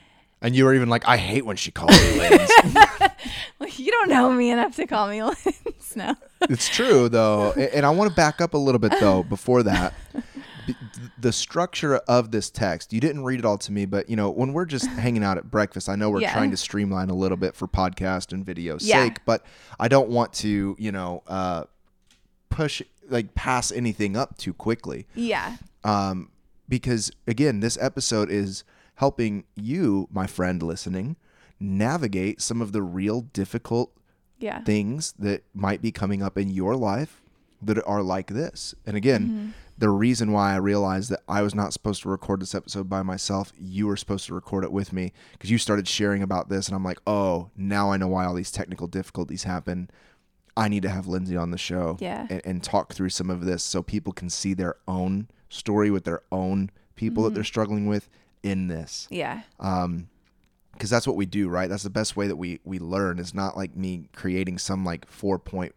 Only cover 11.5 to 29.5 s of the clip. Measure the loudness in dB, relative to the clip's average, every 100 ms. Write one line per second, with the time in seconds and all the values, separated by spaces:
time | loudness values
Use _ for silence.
11.5 | -2 -2 -2 2 2 4 2 2 -2 -4
12.5 | -2 -2 -2 -4 0 0 0 -2 0 0
13.5 | 0 -2 -2 0 -2 -2 0 0 0 -2
14.5 | -2 -4 -4 -4 -2 0 2 2 0 -2
15.5 | 0 0 -2 -6 -2 0 2 0 0 0
16.5 | -2 -4 -2 0 0 -2 0 0 0 -2
17.5 | -4 -4 0 0 -2 -2 -2 -4 -8 -8
18.5 | -8 -6 -4 2 4 4 0 0 -2 -2
19.5 | -20 -18 -4 4 4 4 2 0 -2 0
20.5 | 0 0 -4 -6 -6 -6 -8 -8 -4 -2
21.5 | -4 -6 _ _ _ _ _ _ _ -8
22.5 | -4 -4 -4 -12 _ -4 -2 -2 -4 -2
23.5 | 0 0 -2 -2 0 -2 -2 -4 -6 -10
24.5 | -6 -2 -2 -4 -12 -12 -6 -4 -2 -4
25.5 | -10 -18 _ -2 0 0 -4 -8 _ _
26.5 | _ -6 -4 -2 -2 -4 -8 -4 0 2
27.5 | 2 -2 -2 -4 -2 -2 0 0 0 -2
28.5 | -6 -14 _ _ -2 0 2 -2 -2 -8